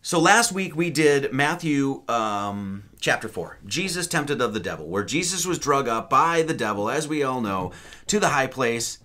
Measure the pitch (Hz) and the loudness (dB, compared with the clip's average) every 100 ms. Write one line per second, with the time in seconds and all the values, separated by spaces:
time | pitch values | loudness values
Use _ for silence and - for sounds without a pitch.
0 | - 175 170 214 233 190 185 147 175 143 | 0 4 6 6 4 0 -4 -2 0 4
1 | 151 143 139 131 143 170 165 143 139 135 | 4 4 2 0 0 0 0 2 0 -2
2 | - 117 107 101 101 101 101 98 107 - | -2 0 0 -2 -2 -4 -8 -10 -14 -6
3 | - 120 110 - 80 - 95 120 190 170 | -2 0 -2 -8 -10 -12 -8 -4 -4 -4
4 | 170 170 147 135 120 107 90 80 78 95 | -2 -2 0 0 0 0 -6 -8 -4 -4
5 | 98 151 165 185 185 165 139 139 120 113 | 0 -2 -2 -2 -2 -2 0 0 2 -2
6 | - 135 165 170 160 135 110 101 104 139 | 2 4 4 2 0 0 -2 0 0 -2
7 | 151 151 139 131 110 95 92 - - - | -2 -2 -2 -2 -2 -2 -4 -8 -20 -18
8 | - 202 180 143 135 127 120 117 113 - | -2 2 4 2 0 0 -2 0 -4 -10